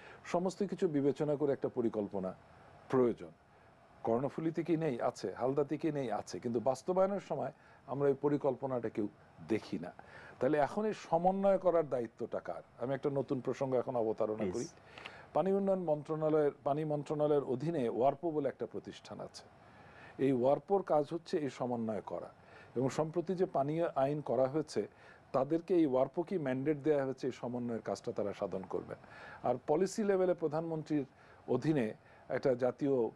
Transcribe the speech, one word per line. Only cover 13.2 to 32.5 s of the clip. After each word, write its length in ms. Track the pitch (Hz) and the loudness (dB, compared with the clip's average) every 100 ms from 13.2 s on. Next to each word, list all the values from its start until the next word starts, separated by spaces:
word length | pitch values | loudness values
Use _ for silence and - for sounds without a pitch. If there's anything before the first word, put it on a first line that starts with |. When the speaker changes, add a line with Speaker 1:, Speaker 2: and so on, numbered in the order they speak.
| 131 135 | -2 -2
Speaker 1:
প্রসঙ্গ 340 | 131 123 131 127 | -2 -2 0 0
এখন 200 | 131 123 | 0 0
অবতারণা 420 | 110 107 107 107 | 0 0 -2 0
Speaker 2:
প্লিজ। 160 | 101 | -2
Speaker 1:
করি। 140 | 113 151 - - - - - - | -2 -6 -10 -20 -18 -18 -18 -4
পানি 200 | 151 185 | 0 2
উন্নয়ন 260 | 196 196 190 | 2 2 0
মন্ত্রণালয়ের, 720 | 165 151 143 156 156 156 143 - | 0 -2 -2 -2 2 4 4 2
পানি 220 | 143 143 156 | 0 0 0
মন্ত্রণালয়ের 580 | 147 135 151 151 147 | -2 -2 0 4 4
অধীনে 460 | 127 127 147 165 117 | 2 -2 -2 0 0
ওয়ারপো 420 | 107 135 139 170 | 2 2 2 -2
বলে 180 | 151 135 | -2 -2
একটা 160 | - 110 | -4 -8
প্রতিষ্ঠান 540 | 98 - - - 95 | -8 -12 -14 -14 -12
আছে। 240 | 95 - - - - - - - - - | -14 -16 -20 -20 -20 -20 -20 -20 -12 -2
এই 160 | 135 | 0
ওয়ারপোর 500 | 127 127 147 - 196 | 4 4 2 2 0
কাজ 220 | 185 156 143 | 2 0 0
হচ্ছে 260 | 165 - 175 | -4 -4 -4
এই 120 | 143 | -4
সমন্বয় 520 | - 123 120 110 101 | -4 -4 -2 -4 -4
করা, 280 | - 87 - - - - - 117 | -6 -8 -10 -16 -20 -20 -10 -2
এবং 140 | 131 | -2
সম্প্রতি 460 | - 160 175 160 180 | 0 -2 -2 -2 0
যে 100 | 185 | 0
পানীয় 440 | - 139 160 165 - | 0 0 0 0 2
আইন 260 | 143 151 | 0 0
করা 260 | 143 120 131 | 0 2 4
হয়েছে, 400 | 151 147 113 104 - - - - | 2 -2 -2 -4 -6 -20 -20 -2
তাদেরকে 420 | 131 139 165 170 | 0 2 0 2
এই 120 | 180 151 | 4 4
ওয়ারপো 380 | 127 135 - | 4 2 -2
কি 140 | 160 190 | -4 -2
ম্যান্ডেট 400 | 147 143 139 151 | -2 0 0 0
দেয়া 280 | 147 147 135 | 2 2 0
হয়েছে 220 | 131 135 | -2 -4
এই 60 | |
সমন্বয়ের 480 | - 123 120 120 113 | -4 -6 -4 -4 -4
কাজটা 300 | 107 98 - | -4 -4 -4
তারা 220 | 110 101 | -2 -2
সাধন 280 | 92 101 95 | -2 -4 -4
করবেন। 360 | 90 90 - - - - - - | -4 -6 -6 -12 -14 -18 -18 -4
আর 120 | 127 123 - | -2 0 2
পলিসি 360 | 156 185 - | 2 2 0
লেভেলে 300 | 202 190 185 | 2 4 2
প্রধানমন্ত্রীর 720 | 170 160 156 165 160 147 151 131 - - - - | 2 0 -2 -4 -4 -2 -2 -2 -8 -20 -10 -2
অধীনে 460 | 127 147 151 107 - - - - | 0 2 2 0 -4 -16 -18 -6
একটা 260 | 123 143 | 0 2